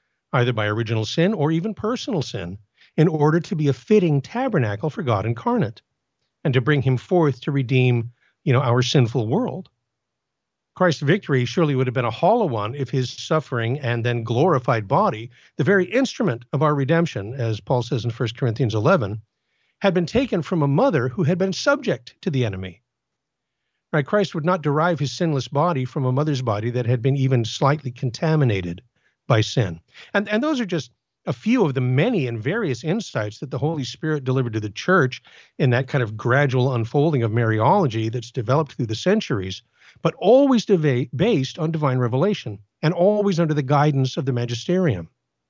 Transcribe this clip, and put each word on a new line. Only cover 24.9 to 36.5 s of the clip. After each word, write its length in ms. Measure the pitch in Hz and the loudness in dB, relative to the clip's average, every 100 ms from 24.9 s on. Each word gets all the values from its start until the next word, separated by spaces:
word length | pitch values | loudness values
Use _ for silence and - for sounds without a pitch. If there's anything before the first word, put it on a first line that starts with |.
| 151 | 0
his 120 | 143 | -2
sinless 360 | - 170 139 - | -2 -2 -2 -2
body 380 | 139 175 139 127 | 0 0 0 -4
from 200 | 151 131 | -2 0
a 60 | |
mother's 300 | 127 156 135 | 0 0 -2
body 280 | 123 104 117 | -2 -2 -2
that 140 | 120 117 | -2 0
had 160 | 123 | 0
been 160 | 131 139 | 0 0
even 260 | 131 127 | 2 2
slightly 480 | 110 - 143 151 127 | 0 0 0 0 -4
contaminated 880 | - 131 - 160 156 127 98 87 85 - _ _ _ - | -8 -8 -2 0 2 2 0 -4 -10 -14 _ _ _ 0
by 140 | 110 | 0
sin. 380 | - 135 95 82 _ - - | 0 -2 -2 -4 _ -20 -4
And, 160 | 202 208 | -4 0
and 140 | 214 | 0
those 160 | 302 269 | 0 -2
are 60 | 196 | -2
just 260 | 170 - _ _ _ - | -4 -6 _ _ _ -8
a 80 | |
few 320 | - 214 254 165 | -4 0 2 2
of 80 | |
the 80 | 131 | 0
many 460 | 127 127 220 214 127 | 0 2 2 0 -2
and 140 | 117 | -4
various 420 | 117 220 180 117 | -4 -2 -2 -4
insights 560 | 156 220 - 117 107 - | -4 -4 -4 -6 -6 -8
that 120 | 131 | -8
the 60 | 139 | -4
Holy 260 | 147 160 | -2 -4
Spirit 400 | 123 - 156 151 | -6 -6 -4 -4
delivered 300 | 131 131 120 | -2 -2 -2
to 60 | 110 | -4
the 100 | 104 | -6
church 520 | - - 185 135 - - - - - | -6 0 2 2 -4 -18 -20 -14 -2
in 140 | 139 | 2
that 160 | 120 139 | 2 0
kind 140 | 143 | -2
of 140 | 110 107 | -2 -4
gradual 580 | 120 135 147 | 0 2 2